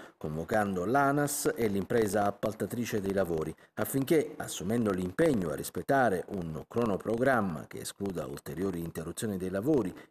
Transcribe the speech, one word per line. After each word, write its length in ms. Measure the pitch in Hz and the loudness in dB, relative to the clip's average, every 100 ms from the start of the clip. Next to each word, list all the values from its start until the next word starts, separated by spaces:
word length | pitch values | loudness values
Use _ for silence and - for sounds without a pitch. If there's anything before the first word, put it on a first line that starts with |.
| - _ | -16 _
convocando 680 | 78 78 82 110 101 92 90 | -6 -4 0 2 2 0 2
l'anas 640 | 135 139 143 143 - 151 - | 4 4 2 0 0 -2 0
e 120 | 117 | 0
l'impresa 580 | 98 92 120 110 104 101 | 0 0 2 2 2 0
appaltatrice 760 | 101 110 101 101 113 110 110 | 0 -4 -2 -4 -4 -2 -2
dei 120 | 98 | 0
lavori, 420 | 98 90 82 78 78 - - | 0 2 0 -2 -6 -12 -6
affinché, 600 | 110 135 131 165 - - | -2 -2 4 4 4 -4
assumendo 540 | - - - 120 107 | -8 -6 -2 2 2
l'impegno 580 | 92 90 92 165 123 85 | 0 -2 2 4 4 0
a 60 | 69 | -2
rispettare 680 | - - 85 139 123 90 - | -6 -6 0 4 4 2 -2
un 360 | 98 82 78 - | -6 -6 -6 -4
cronoprogramma 1000 | 113 117 92 - 113 127 123 98 76 - | 0 2 0 0 2 4 4 2 -4 -8
che 140 | - | -10
escluda 480 | - - 98 85 69 | -10 -6 -4 -4 -6
ulteriori 540 | 69 - 78 98 85 | -8 -8 -4 -2 -2
interruzioni 560 | 85 82 82 85 110 95 | -6 -6 -8 -6 -4 -4
dei 120 | 92 | -2
lavori 420 | 98 117 151 95 - - | -2 2 2 2 -6 -8